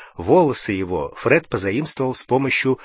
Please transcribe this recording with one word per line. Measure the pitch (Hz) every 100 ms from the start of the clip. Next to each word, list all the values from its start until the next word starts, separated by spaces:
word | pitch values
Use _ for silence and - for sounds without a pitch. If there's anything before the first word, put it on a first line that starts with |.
| - -
Волосы | 87 175 151 117 -
его | 95 90 82 71 -
Фред | 113 165 -
позаимствовал | 110 95 117 156 - 131
с | 123
помощью | - 131 131 - 131 127